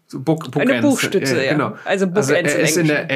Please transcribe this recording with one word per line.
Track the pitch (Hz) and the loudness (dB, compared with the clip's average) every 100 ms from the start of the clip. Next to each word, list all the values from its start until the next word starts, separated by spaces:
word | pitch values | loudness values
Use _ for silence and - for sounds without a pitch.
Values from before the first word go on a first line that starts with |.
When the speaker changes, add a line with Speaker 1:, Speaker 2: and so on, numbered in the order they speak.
| _ | _
Speaker 1:
so | 143 | -6
Book-, | 131 156 - | -2 -2 -2
Speaker 2:
Eine | 147 226 | -2 0
Speaker 1:
Bookends, | 269 | 2
Speaker 2:
Buchstütze, | 294 262 - 196 135 127 | 2 2 0 -2 0 0
Speaker 1:
äh, | 131 | 0
Speaker 2:
ja. | |
Speaker 1:
genau. | 151 117 - | 0 -2 -4
Speaker 2:
Also | - 196 190 | -4 -2 0
Speaker 1:
Also | 180 135 | 0 0
Speaker 2:
Bookends | 147 170 | 2 2
Speaker 1:
er | 147 | 2
Speaker 2:
im | |
Speaker 1:
ist | - 160 | 2 2
in | 160 | 2
der, | 147 | 0
Speaker 2:
Englischen. | - | 0